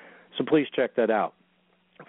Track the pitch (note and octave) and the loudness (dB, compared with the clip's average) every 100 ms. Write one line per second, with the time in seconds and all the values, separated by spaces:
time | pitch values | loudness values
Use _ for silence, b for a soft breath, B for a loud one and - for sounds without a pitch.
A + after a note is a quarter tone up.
0 | B B B - B2+ D#3 C3+ - A#2+ - | B B B -8 0 0 0 -2 -4 0
1 | A2 G#2+ F2 _ _ _ _ _ _ - | 0 2 -2 _ _ _ _ _ _ -20